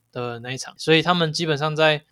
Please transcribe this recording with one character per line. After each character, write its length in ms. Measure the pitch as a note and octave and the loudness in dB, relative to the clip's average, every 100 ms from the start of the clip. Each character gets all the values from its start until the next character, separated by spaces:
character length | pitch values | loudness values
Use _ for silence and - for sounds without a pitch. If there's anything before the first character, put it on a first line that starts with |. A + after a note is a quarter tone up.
| _ | _
的 280 | B2+ A#2+ A#2 | -10 -8 -8
那 120 | A#2+ | -10
一 60 | C3 | -10
场。 160 | - - | -12 -4
所 160 | - | 2
以 80 | D#3+ | 4
他 120 | E3 | 4
们 180 | F3+ D#3+ | 2 0
基 140 | D3+ E3 | -2 -2
本 120 | C#3 | -2
上 180 | D#3 D3+ | -2 2
在 280 | D#3 D3 - | 2 2 -4